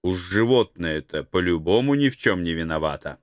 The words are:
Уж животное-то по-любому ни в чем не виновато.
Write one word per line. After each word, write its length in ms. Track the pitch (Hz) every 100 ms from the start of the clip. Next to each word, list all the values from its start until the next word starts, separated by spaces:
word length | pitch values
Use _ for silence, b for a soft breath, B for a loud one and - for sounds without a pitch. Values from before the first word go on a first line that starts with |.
Уж 160 | 90 92
животное-то 1040 | 90 98 117 127 107 - 85 78 - 78
по-любому 680 | - 92 90 85 80 107 135
ни 140 | 143 139
в 80 | 131
чем 260 | 123 92
не 100 | 85
виновато. 680 | 82 82 80 78 71 73 69